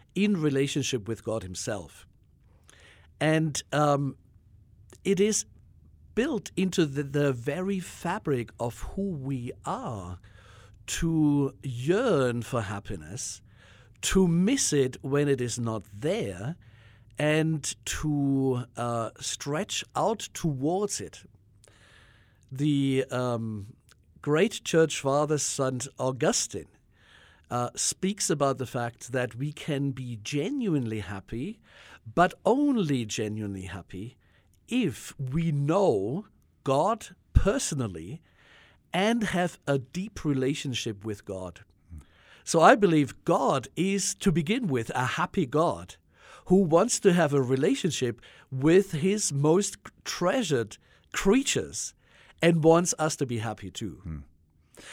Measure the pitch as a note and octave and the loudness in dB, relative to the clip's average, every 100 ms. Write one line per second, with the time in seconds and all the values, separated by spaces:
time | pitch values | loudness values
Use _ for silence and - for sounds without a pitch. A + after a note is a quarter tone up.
0 | _ - G#3 G3 D3+ C3+ C#3 D3+ B2+ B2 | _ 0 2 2 2 2 0 -2 -2 -4
1 | G2+ A2 - A2 F#2 F#2 - G#2 D#2 - | -4 -8 -4 -6 -6 -8 -6 -6 -8 -20
2 | - _ _ _ _ - _ - - - | -20 _ _ _ _ -20 _ -20 -20 -20
3 | - - D3+ D#3 D#3+ C3+ - C#3+ D3 C#3+ | -18 -4 0 2 0 -4 -4 0 2 2
4 | C#3+ C3+ _ - _ - - - - - | 0 -6 _ -20 _ -20 -20 -20 -20 -8
5 | - F#3+ G#3 G#3 - - - - - - | -2 2 2 0 -4 -14 -20 -20 -20 -20
6 | - - B3+ A#3+ - - F#3+ F3 D#3+ C3+ | -8 -2 -2 -2 -6 -2 0 2 0 0
7 | C#3 D3 C#3+ B2 A#2+ D3+ F#3+ G3 F3 - | -4 0 0 0 -4 -4 -4 -4 -6 -8
8 | F3 G3+ E3 C3 A2+ - A#2 - - - | -6 -4 -2 -2 -4 -6 -6 -6 -8 -6
9 | G3 D#3+ C3 C3 A#2+ - - G3+ A#3+ G#2+ | -6 -4 -6 -6 -6 -10 -8 -6 -6 -8
10 | F2+ F2+ - - - - - - - - | -10 -12 -16 -20 -20 -20 -20 -18 -10 -2
11 | E3 D#3+ D3+ C#3+ C3+ - C#3 A#2+ C3 F#3+ | 0 2 4 4 0 -4 -8 -6 0 2
12 | B3+ D#3 B2+ A#2+ A2+ A#2+ G2+ G2+ - F#2+ | 2 2 2 0 -4 -4 -4 -6 -8 -10
13 | D2+ G#2+ - - - - - - - - | -10 -10 -10 -12 -18 -20 -20 -20 -20 -8
14 | - F#3+ F3+ E3 F#3+ C4+ - D3 C3 - | 0 4 4 4 2 2 2 2 2 -2
15 | C3+ C#3 D3 C3+ B2 A#2+ A#2 A2 - G2+ | -2 0 2 0 -2 -4 -4 -4 -8 -8
16 | C#3+ G#3+ B2+ F2+ A2+ F3 - - - - | -4 -2 -4 -6 -8 -10 -14 -20 -20 -20
17 | - - D3+ D#3 D#3+ D#3 - - - - | -16 -2 0 2 2 -2 -4 -10 -8 -4
18 | D3+ D3 C#3 C3+ C3+ B2 A#2+ - A#2+ A#2 | -2 0 2 2 2 0 -4 -6 -4 -2
19 | A2 - - - C#3+ D3 G#3+ - - - | -4 -8 -10 -8 -6 -4 -4 -6 -6 -2
20 | E3+ A3 - - E3+ C3+ C#3+ F3+ G#3 - | 0 -2 -6 -6 -4 -2 -2 0 -2 -6
21 | F2+ - - - _ _ - _ - - | -10 -14 -20 -20 _ _ -20 _ -20 -20
22 | - _ _ _ - C3 D3 C#3+ C3+ C3 | -20 _ _ _ -14 -2 0 2 2 0
23 | C3 B2 B2+ A#2 A2+ G#2+ G2+ - _ - | 0 -2 -2 -2 -4 -8 -10 -16 _ -20
24 | _ - - D3+ A3 - - E3 D#3+ - | _ -10 0 2 2 0 0 4 4 2
25 | C3+ C#3+ D3+ D3+ - - C3 B2+ - - | 0 2 2 0 -2 -2 -2 -2 -8 -4
26 | C3 C3 D#3 A#3 - G2 D2+ _ _ _ | -4 0 0 0 -2 -8 -12 _ _ _
27 | _ - - _ - A#2+ B2 - - - | _ -20 -20 _ -6 -4 -4 -4 -6 -2
28 | F#3 G3+ - D#3 C#3 C3 B2+ B2+ A#2 - | -4 -2 -2 0 0 0 -4 -4 -6 -8
29 | - B2+ A#2+ A2 D3 D3 - C#3 C#3+ B2 | -6 -4 -4 -4 -8 -8 -6 -2 -2 -4
30 | B2+ A2+ G#2 D3 F3 C#4+ A3+ D3+ A#2 A2 | -8 -10 -6 -4 -2 -2 0 0 -2 -4
31 | F#2 G2+ - A2+ D#3+ A3+ _ - - - | -6 -10 -8 -8 -8 -12 _ -20 -20 -20
32 | A2+ C3+ F3+ - - B3+ D4 B3 E3 C3+ | -4 2 2 2 2 4 4 2 2 0
33 | A2 - G#2+ G#2+ G#2 G2 F#2 F2+ - F#2 | -2 -4 -4 -4 -6 -6 -8 -12 -12 -12
34 | A#2 - _ _ _ _ - A#3+ G3+ G#2 | -12 -14 _ _ _ _ -4 -2 0 -2
35 | - - C3 D3 E3+ C#3+ C#3+ F3+ F#3+ G#2+ | -12 -8 -4 -2 0 0 2 2 4 2
36 | G2+ D#3+ G#3+ _ _ _ - C3+ F3+ A3+ | 0 -4 -8 _ _ _ 0 2 2 0
37 | - - _ - F#3+ C4 - D3 A#2 E2 | -6 -20 _ 4 4 2 -2 -4 -4 -6
38 | E2+ D3+ _ _ _ - - _ _ F3 | -10 -14 _ _ _ -20 -20 _ _ 0
39 | G#3 A#3 G3 F3 F3 - - C#3 B2 F3 | 2 2 0 0 0 -2 -2 -2 -2 -8
40 | G#3 - D#3 C3+ B2+ D3+ C#3+ A#2 A#2 G#2 | -8 -6 -2 0 0 -2 -4 -4 -6 -6
41 | A2 G#2 - F#2 F#2 - - _ - - | -8 -8 -8 -8 -10 -14 -20 _ -20 -20
42 | - _ - - - E3 E3+ B3+ G3 D#3 | -20 _ -20 -16 0 6 8 8 6 4
43 | C3+ - - F3 C4 C#3+ A#2 - F#3 G3 | 2 -2 0 2 4 0 -2 -2 0 0
44 | - - G#3 D#3+ D3+ A#3+ A3 B2+ A2+ B2+ | -2 0 2 2 2 0 0 -2 -2 -2
45 | B2+ - F3 - C#3 D3 E3 F2 F2+ - | -2 -2 -2 -2 0 2 0 -2 -8 -20
46 | _ _ - - - F#3 F#3 E3 A3+ - | _ _ -20 -10 4 4 6 6 4 4
47 | G3+ F3 D#3 C#3 B2 C3 D#3 C4+ F3+ - | 4 6 4 2 2 2 2 0 -2 -2
48 | B2 A#2+ - - - C3 C#3+ F3+ G3+ D#3 | -2 -4 -12 -20 -10 0 4 6 4 0
49 | F3+ G#3 - C#3 D3 F3 G3+ - - _ | 0 0 -2 2 4 4 2 -6 -18 _
50 | - - F3 C4 F#3+ C3+ G#2+ - _ _ | -10 -2 0 0 2 0 -2 -8 _ _
51 | _ - F#3+ B3 C#4 - - - - - | _ -2 4 4 4 -2 -4 -8 -10 -12
52 | _ _ - - E3 E3+ D#3 E3 F3+ - | _ _ -20 2 4 6 8 6 4 0
53 | D#3 - C3+ A#2 A2+ G#2+ F#2+ - G#2 C#2 | -2 -2 -4 -4 -4 -8 -10 -8 -10 -8
54 | E2 D2+ C2+ _ _ _ _ - - | -10 -10 -12 _ _ _ _ -20 -20